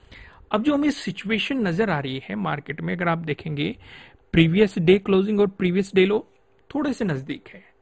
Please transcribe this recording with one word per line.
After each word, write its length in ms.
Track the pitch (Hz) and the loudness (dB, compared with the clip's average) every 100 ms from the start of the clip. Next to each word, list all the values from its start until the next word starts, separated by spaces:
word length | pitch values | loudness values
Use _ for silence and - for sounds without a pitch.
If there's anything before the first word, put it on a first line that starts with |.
| - - - - - | -20 -20 -20 -20 -6
अब 100 | 208 | -2
जो 120 | 285 | 0
हमें 160 | 285 294 | 2 0
सिचुएशन 680 | - 196 - 196 214 - 269 | -2 -6 -8 -4 -2 -2 -2
नजर 320 | 196 165 220 | -2 0 0
आ 80 | 151 | -2
रही 200 | 139 131 | -4 -8
है 100 | - 208 | -8 -6
मार्केट 440 | 165 151 - 160 | -4 -6 -8 -8
में, 120 | 160 | -6
अगर 140 | 180 175 | -4 -2
आप 100 | 165 | -2
देखेंगे 540 | 160 147 160 143 165 - - - - _ _ | -4 -8 -6 -6 -6 -8 -16 -20 -20 _ _
प्रीवियस 440 | 165 165 185 208 202 | 4 4 4 2 2
डे 160 | 165 196 | 4 4
क्लोजिंग 420 | 196 190 196 208 | 4 2 2 2
और 60 | 202 | 0
प्रीवियस 420 | - 185 185 196 | 0 0 0 2
डे 100 | 196 185 | 2 4
लो 200 | 214 - _ _ _ _ | 2 -4 _ _ _ _
थोड़े 220 | 285 285 | -4 -2
से 120 | - | -2
नजदीक 440 | 202 135 143 139 - | -2 -4 -6 -12 -12
है 140 | 190 - _ | -20 -20 _